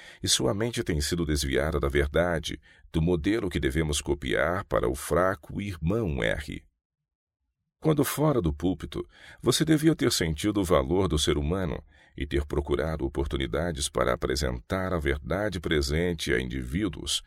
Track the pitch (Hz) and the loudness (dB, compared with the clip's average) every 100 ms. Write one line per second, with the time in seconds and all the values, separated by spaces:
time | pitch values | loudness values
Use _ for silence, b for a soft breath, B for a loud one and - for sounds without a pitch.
0 | B B 101 - 131 101 117 117 113 80 | B B 4 4 2 0 -2 -2 0 0
1 | 71 87 80 73 71 65 76 73 69 71 | 0 0 2 0 2 0 2 0 0 2
2 | 69 78 87 82 80 - b b b 82 | 2 2 2 0 -4 -10 b b b 0
3 | 80 90 80 113 101 - 73 71 80 73 | 2 2 2 0 0 0 0 0 0 -2
4 | - 69 65 52 71 90 - 57 55 - | -2 -2 -2 0 0 -2 -2 0 0 -2
5 | - 80 92 101 - 101 101 87 78 110 | 0 2 2 0 -6 -8 -6 -4 0 0
6 | 107 67 55 50 - 50 - _ _ _ | 0 0 0 -2 -4 -10 -14 _ _ _
7 | _ _ _ _ _ _ _ _ - - | _ _ _ _ _ _ _ _ 0 2
8 | 107 - 156 127 85 73 90 90 - - | 0 2 2 2 2 0 -2 -2 -6 -10
9 | - B B B - 120 156 156 156 151 | -10 B B B 2 2 4 4 4 2
10 | 131 - 85 76 104 104 90 80 65 90 | 2 0 -2 0 0 0 4 4 4 2
11 | 95 76 - 76 71 95 90 - - b | 2 2 2 0 0 -2 -2 -6 -10 b
12 | b b 71 69 69 69 71 69 76 78 | b b -4 -2 -2 -2 0 0 -2 -2
13 | 67 69 69 67 65 67 87 73 67 - | -4 -2 -2 0 -2 -2 -2 -2 -4 0
14 | 62 60 64 65 67 62 - 95 92 90 | 0 0 0 -2 -2 -4 -4 -4 -2 -2
15 | 69 67 69 87 107 90 85 78 69 78 | -2 -2 -2 -4 -2 -4 0 0 2 0
16 | 87 85 - 60 62 64 62 78 104 80 | 0 -2 -2 -2 -2 -6 -4 -2 -2 -4
17 | - - | -4 -6